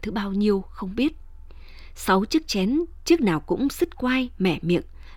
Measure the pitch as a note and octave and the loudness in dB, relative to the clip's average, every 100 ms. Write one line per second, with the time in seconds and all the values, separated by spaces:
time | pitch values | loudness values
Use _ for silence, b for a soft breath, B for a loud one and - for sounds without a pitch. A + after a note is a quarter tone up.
0 | G#3 G3+ G3+ G3 G#3 G3 F#3+ - G3 G#3+ | -4 -4 -2 2 2 2 -2 -10 -8 0
1 | C#4 - - - - b b b b - | 0 -2 -14 -16 -16 b b b b -10
2 | - F#3+ G3+ D#4+ - G3+ F#3+ C#4+ E4+ - | 2 2 4 0 0 0 2 2 0 -6
3 | - E4+ A3+ D#3 - F3+ C#4 - F4 - | 4 6 6 2 0 0 0 0 -2 0
4 | B3 B3+ B3+ - F#3 D#3 D#3+ F3 - b | 0 0 0 0 2 2 2 2 0 b
5 | b | b